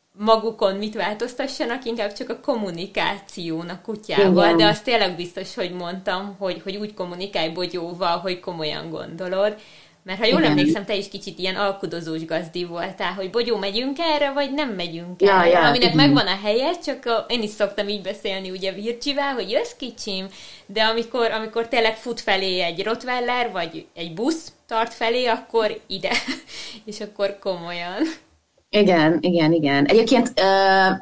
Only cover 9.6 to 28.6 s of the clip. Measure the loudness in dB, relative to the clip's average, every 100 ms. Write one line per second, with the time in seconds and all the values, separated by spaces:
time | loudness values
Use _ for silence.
9.6 | -12 -20 -20 _ -12 -2 2 2 4 4
10.6 | 4 2 -2 -4 -6 -10 -12 -6 -4 -2
11.6 | -2 -2 -6 -6 -6 -6 -4 -4 -4 -6
12.6 | -6 -6 -8 -4 -4 -4 -4 -2 0 -2
13.6 | -2 -2 -4 -2 0 2 2 0 -2 -2
14.6 | -2 -4 -6 -8 -10 2 6 6 6 6
15.6 | 6 6 4 6 6 6 2 0 0 0
16.6 | 0 -2 -6 -6 -2 -2 0 -2 -4 -2
17.6 | -2 -2 -4 -4 -6 -6 -6 -6 -8 -6
18.6 | -6 -4 -6 -4 -4 -2 -2 -2 -2 -2
19.6 | -2 -6 -12 -10 -8 -6 -8 -14 -20 -20
20.6 | -6 0 2 2 -2 0 0 0 -4 -4
21.6 | 0 2 2 0 -6 -6 0 0 0 0
22.6 | -2 -2 -4 -4 -2 -4 -2 -2 -2 -4
23.6 | -6 -8 -14 -12 -10 -4 -2 -2 -6 -16
24.6 | -4 -2 -2 0 0 2 2 0 0 0
25.6 | 0 -2 -10 -6 -2 -2 -4 -8 -12 -14
26.6 | -14 -14 -14 -10 -10 -2 -4 -2 -6 -6
27.6 | -6 -8 -6 -4 -4 -4 _ _ _ _